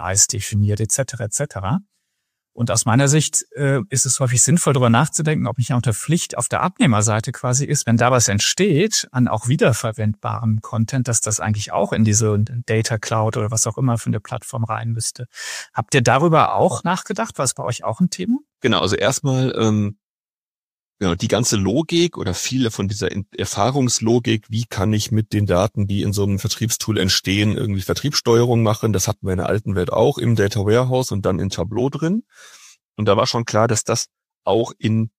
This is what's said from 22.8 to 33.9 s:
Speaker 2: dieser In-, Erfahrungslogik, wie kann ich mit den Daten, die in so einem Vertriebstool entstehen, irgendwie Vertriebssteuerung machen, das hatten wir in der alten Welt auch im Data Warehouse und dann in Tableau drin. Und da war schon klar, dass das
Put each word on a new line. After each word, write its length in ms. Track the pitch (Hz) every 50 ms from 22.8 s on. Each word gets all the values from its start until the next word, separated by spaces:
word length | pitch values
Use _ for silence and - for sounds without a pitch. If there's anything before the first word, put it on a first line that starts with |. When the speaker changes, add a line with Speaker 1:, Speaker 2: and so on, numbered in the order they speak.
| 101 98
Speaker 2:
dieser 240 | 104 104 98 90
In-, 140 | - 98 95 - -
Erfahrungslogik, 1080 | - 98 - - 101 101 120 131 143 131 120 - - 113 110 117 123 117 120 113 107 - -
wie 160 | 107 113 120
kann 280 | - - - - 107 107
ich 180 | 104 107 -
mit 220 | 107 107 107 - -
den 140 | 107 104 98
Daten, 400 | 90 87 101 110 - - 101 98
die 160 | 101 101 -
in 100 | 104 98
so 80 | 101
einem 160 | 101 101 101 95
Vertriebstool 600 | - - - - 113 110 - - - - 107 101
entstehen, 580 | 92 95 - - - - 95 104 104 107 98 -
irgendwie 240 | 110 107 98 98
Vertriebssteuerung 800 | 92 - 87 - - 151 - - - 120 117 117 120 120 120 117
machen, 320 | 113 104 107 - - 113 101
das 140 | 98 - -
hatten 180 | 104 - -
wir 60 | 98
in 80 | 92 92
der 100 | 90 -
alten 240 | 92 107 - - 95
Welt 180 | 90 90 -
auch 280 | - - 113 139 139 -
im 160 | - 117 117
Data 240 | 107 98 98 - 107
Warehouse 520 | 98 104 107 123 127 127 127 127 127 -
und 140 | - 101 98
dann 140 | 98 95 85
in 100 | 95 98
Tableau 400 | - - 85 101 104 107 120 139
drin. 320 | 143 143 160 165 196 233 - _ _ - - - - - - - - _ _ _ _ -
Und 100 | 107 101
da 100 | 98 104
war 80 | 107
schon 200 | - - 117 113
klar, 220 | - - 107 113 117
dass 160 | 110 104 -
das 260 | -